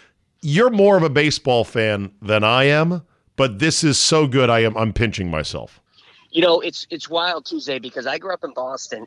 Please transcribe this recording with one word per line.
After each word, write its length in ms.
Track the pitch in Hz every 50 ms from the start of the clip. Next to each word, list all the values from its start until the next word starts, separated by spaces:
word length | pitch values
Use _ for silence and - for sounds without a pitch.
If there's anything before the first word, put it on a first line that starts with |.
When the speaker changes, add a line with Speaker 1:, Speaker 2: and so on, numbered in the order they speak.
| _ _ _ _ _ _ _ _
Speaker 1:
you're 280 | - 147 147 185 240 254
more 260 | 233 202 196 202 202
of 60 | 185
a 80 | 165 156
baseball 540 | 127 147 147 151 - - - 135 123 120 107
fan 480 | - - 117 110 110 104 101 98 95 _ -
than 220 | 107 98 107 107 107
I 200 | 110 120 131 135
am, 380 | 143 147 151 160 170 180 170 - _ _ _ _ _ -
but 240 | - 135 131 101 98
this 240 | 147 160 - -
is 160 | 165 151 135 -
so 300 | - - 165 156 156 135
good, 200 | 120 131 127 120
I 120 | 117 113
am, 160 | 113 113 107
I'm 160 | 110 113 110
pinching 360 | 95 - 117 110 - - 92 87
myself. 520 | 80 78 73 - - 71 57 - _ _ _ _ _ _ _ _ _ _ _ _
Speaker 2:
You 120 | - 165
know, 180 | 175 175 165 175
it's, 260 | - 175 - - - -
it's 200 | 170 147 - -
wild, 360 | 160 170 170 180 170 156 135
too, 140 | - 339 302
Zay, 180 | - 143 135 127
because 280 | 117 127 - 135 117
I 120 | 131 143 165
grew 140 | - 190
up 100 | 180 -
in 100 | - 147
Boston, 540 | 127 127 127 127 135 - - - 123 110 117